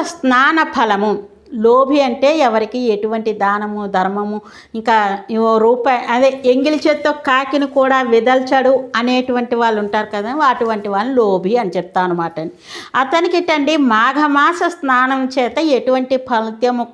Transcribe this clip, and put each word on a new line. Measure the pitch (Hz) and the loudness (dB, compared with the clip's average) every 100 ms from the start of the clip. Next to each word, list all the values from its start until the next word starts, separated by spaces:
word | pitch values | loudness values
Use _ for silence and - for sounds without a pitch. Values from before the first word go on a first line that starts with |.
స్నాన | 330 - 262 247 277 320 | 0 -2 0 2 2 2
ఫలము. | 302 - 220 202 208 196 - - - | 0 0 0 2 0 -2 -6 -20 -12
లోభి | 226 226 247 262 294 | 0 4 4 4 2
అంటే | 269 233 269 320 | 0 2 2 2
ఎవరికి | 254 220 208 254 | 2 2 -2 -2
ఎటువంటి | 247 202 214 226 220 | -2 0 -2 -4 -4
దానము, | 202 202 208 214 208 202 | -2 0 -2 -4 -6 -4
ధర్మము, | 190 190 202 208 208 - - - | -2 -2 -2 -6 -8 -12 -20 -14
ఇంకా | 226 226 220 202 196 - 220 | -6 0 2 0 -4 -4 -2
ఓ | 226 220 | 2 4
రూపాయి, | 220 254 285 247 - | 4 2 0 0 0
అదే, | 240 269 262 | 2 2 2
ఎంగిలి | 247 254 285 302 320 | 2 2 2 0 0
చేత్తో | 294 302 | 0 -2
కాకిని | 294 - 262 - 285 277 | -2 0 0 0 -2 0
కూడా | 269 262 262 | 0 2 2
విదల్చడు | 247 226 220 262 262 269 254 262 262 - | 2 2 4 2 2 2 4 2 0 -2
అనేటువంటి | 240 254 254 247 240 | 0 0 0 -2 -2
వాళ్ళు | 233 233 214 | 0 0 0
ఉంటారు | 208 214 214 | -2 -4 -4
కదా, | 208 208 | -6 -6
అటువంటి | 294 285 240 226 220 208 | 0 0 0 -2 -4 -4
వాళ్ళని | 196 240 262 | -4 0 0
లోభి | 208 185 185 240 | 2 0 0 -2
అని | 202 180 | -2 -4
చెప్తాను | 175 185 180 | -4 -2 -2
అనమాట | 175 165 160 | -2 -4 -6
అండి. | 160 - - - - 240 | -10 -12 -18 -18 -6 -4
అతనికి | 262 339 359 349 | -2 0 0 0
ఇటండి | 349 311 277 311 | 0 0 0 2
మాఘమాస | 262 214 240 277 302 285 302 349 349 | 2 2 2 2 0 2 2 0 -2
స్నానం | 349 269 254 254 269 262 262 | -2 -2 0 0 0 -2 -2
చేత | 240 269 | -2 0
ఎటువంటి | 320 247 - 262 254 262 | 0 0 2 0 0 -2
ఫలితము | 254 233 220 220 247 247 240 | -2 -2 -2 -2 -2 -2 -2